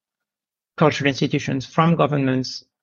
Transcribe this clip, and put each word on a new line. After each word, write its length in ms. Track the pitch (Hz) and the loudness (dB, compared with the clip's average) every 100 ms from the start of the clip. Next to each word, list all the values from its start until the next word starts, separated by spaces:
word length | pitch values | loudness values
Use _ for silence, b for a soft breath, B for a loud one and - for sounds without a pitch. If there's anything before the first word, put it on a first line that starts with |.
| _ _ _ _ _ _ _ - | _ _ _ _ _ _ _ 2
cultural 320 | 151 - 139 | 2 2 -2
institutions, 580 | 131 143 143 - 135 - | -2 -2 -2 -4 -6 -4
from 300 | - 165 160 | 0 2 2
governments, 680 | 143 143 135 131 127 - _ _ | 2 0 0 -2 -4 -12 _ _